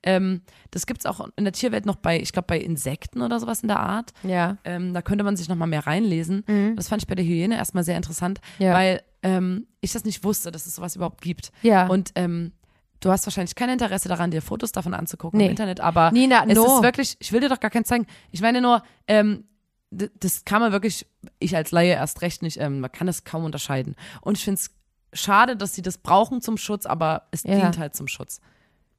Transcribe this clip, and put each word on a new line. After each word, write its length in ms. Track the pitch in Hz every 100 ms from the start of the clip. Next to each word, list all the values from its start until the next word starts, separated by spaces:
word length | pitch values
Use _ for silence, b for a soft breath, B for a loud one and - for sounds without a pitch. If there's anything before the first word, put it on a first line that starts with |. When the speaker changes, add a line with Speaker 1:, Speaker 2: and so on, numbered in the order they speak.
Speaker 1:
ähm, 400 | 185 185 190 180 _ b b
das 140 | -
gibt's 220 | - 240 -
auch 200 | - -
in 100 | -
der 100 | 202
Tierwelt 320 | 185 254 214 202
noch 100 | 196
bei, 240 | 170 165
ich 120 | -
glaub, 120 | - -
bei 120 | 170
Insekten 640 | - 151 131 147 - 247
oder 180 | 240 233
sowas 220 | 233 226
in 60 | 220
der 120 | 202
Art. 320 | - 208 233 -
Speaker 2:
Ja. 360 | 190 180 175 202
Speaker 1:
Ähm, 280 | - 175 180
da 80 | 175
könnte 240 | - 202
man 100 | 202
sich 140 | 196 165
noch 80 | 175
mal 80 |
mehr 220 | 165 151 143
reinlesen. 580 | 170 220 165 165 196 214
Speaker 2:
Mhm. 300 | 208 202 226
Speaker 1:
Das 120 | 170
fand 120 | 214
ich 60 | -
bei 60 |
der 100 | 190
Hyäne 320 | 170 170 185 226
erstmal 280 | - 185
sehr 120 | 165 170
interessant, 460 | 160 160 180 196 B B
Speaker 2:
Ja. 160 | 190
Speaker 1:
weil, 260 | 180 190 185 - _
ähm, 440 | 190 190 185 185 - -
ich 120 | -
das 120 | 233
nicht 180 | 220 -
wusste, 300 | 196 202 170
dass 140 | 165 170
es 80 |
sowas 200 | 165 175
überhaupt 280 | 185 170 -
gibt. 300 | 170 175 - _
Speaker 2:
Ja. 240 | 226 196 185
Speaker 1:
Und, 260 | 190 175 -
ähm, 360 | 175 170 170 - _ _ _ -
du 100 | 190
hast 140 | 190 -
wahrscheinlich 280 | 196 175
kein 160 | - 247
Interesse 400 | 254 226 190 185
daran, 200 | 175 175
dir 120 | 160
Fotos 300 | - 220 233
davon 200 | - 185
anzugucken 460 | - 165 - 165 208
Speaker 2:
Nee. 80 | 196
Speaker 1:
im 40 |
Internet, 280 | 185 208 185
aber 300 | 170 170 165
Speaker 2:
Nina, 320 | 233 262 240 220
Speaker 1:
es 80 |
Speaker 2:
no. 220 | 214 233 269
Speaker 1:
ist 60 |
wirklich, 340 | 240 247 269 -
ich 140 | -
will 80 | 226
dir 80 | 269
doch 120 | 262
gar 100 | 220
keins 180 | 233 226
zeigen. 180 | 240 214 b b
Ich 120 | 151
meine 180 | 226 247
nur, 220 | 247 240 b b -
ähm, 360 | 214 208 208 - _ _ _ _
d-, 200 | 180 208 -
das 240 | 185 -
kann 160 | - 208
man 120 | 233
wirklich, 340 | 196 214 - - _ - -
ich 160 | 160 175
als 140 | 156
Laie 220 | 170 175
erst 280 | 175 156 -
recht 200 | 175 -
nicht, 160 | 165 -
ähm, 200 | 147 139
man 100 | 131
kann 160 | - 180
es 140 | 165
kaum 200 | - 165
unterscheiden. 500 | 160 147 - 135 127 135 B B
Und 160 | - 208
ich 60 |
find's 260 | - 196 - _ _ _ _
schade, 440 | - - 202 240 226
dass 180 | 202
sie 80 | -
das 160 | 185 -
brauchen 420 | - 185 226 254
zum 160 | 233 220
Schutz, 300 | - 208 -
aber 420 | 160 160 156 -
es 140 | 160
Speaker 2:
Ja. 160 | - 196
Speaker 1:
dient 180 | 185 170
halt 160 | 147
zum 140 | - 139
Schutz. 320 | - - - _ _ _ _ _